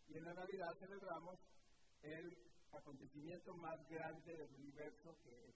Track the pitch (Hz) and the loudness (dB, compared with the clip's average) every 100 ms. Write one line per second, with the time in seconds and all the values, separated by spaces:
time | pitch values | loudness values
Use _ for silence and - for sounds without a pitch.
0 | - 156 170 175 160 190 170 165 185 196 | -4 0 2 2 4 6 6 4 0 0
1 | 190 165 170 185 - - - - - - | 2 2 2 -2 -6 -12 -14 -14 -16 -6
2 | 147 160 175 165 - - - 151 143 139 | -2 0 0 -2 -8 -12 -6 -6 -4 -6
3 | 139 143 156 175 208 175 165 160 - 160 | -4 -2 0 0 0 0 2 2 2 4
4 | 160 156 170 156 143 - 143 - 151 - | 4 2 -2 0 -2 -2 -2 2 0 0
5 | 165 - - 120 120 | -6 -8 -8 -10 -10